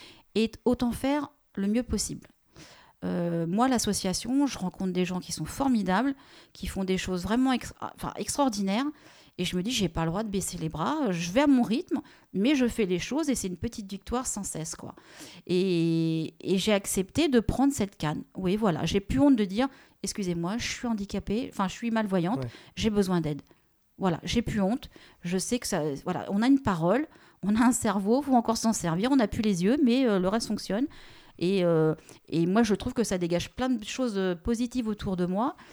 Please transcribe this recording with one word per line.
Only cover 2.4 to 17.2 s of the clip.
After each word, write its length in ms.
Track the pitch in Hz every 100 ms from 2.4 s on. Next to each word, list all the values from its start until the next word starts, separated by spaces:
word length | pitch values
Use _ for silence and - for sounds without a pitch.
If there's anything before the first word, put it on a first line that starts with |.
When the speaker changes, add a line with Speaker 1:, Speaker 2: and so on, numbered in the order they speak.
| _ - - - - _
Speaker 1:
Euh, 420 | 90 180 170 170 165
moi, 200 | 202 262
l'association, 800 | 233 214 185 190 175 233 269 277
je 100 | -
rencontre 340 | 180 - 190
des 120 | 180 180
gens 140 | 180
qui 120 | -
sont 140 | - 156
formidables, 680 | - 269 226 185 190 277 269 - - -
qui 140 | - 185
font 160 | 190
des 140 | 190 185
choses 260 | 190 180
vraiment 280 | 185 240 262
ex-, 200 | 240 - -
enfin, 320 | - - - -
extraordinaires. 680 | - - 269 208 196 208 294 - - - - -
Et 80 | 180
je 100 | 180
me 80 |
dis, 80 | 202
j'ai 160 | 240 175
pas 160 | 170
le 60 | 165
droit 120 | 185
de 60 | 220
baisser 280 | 190 - 165
les 100 | 160
bras, 440 | 151 202 311 240
je 200 | 170 175
vais 100 | 226
à 60 | 294
mon 140 | 254
rythme, 380 | 226 247 - 285 - - _
mais 220 | 180 233 277
je 120 | 240
fais 180 | - 185
les 140 | 175
choses 300 | - 269 294
et 60 | 247
c'est 120 | 190
une 80 | 175
petite 340 | 233 233 196
victoire 380 | 196 - 240 254
sans 160 | 208
cesse, 320 | 190 160 156 -
quoi. 200 | 160 - - - - - -
Et, 840 | 180 190 170 165 165 160 160 160 -
et 160 | - 190
j'ai 160 | 220
accepté 560 | 202 - 196 185 277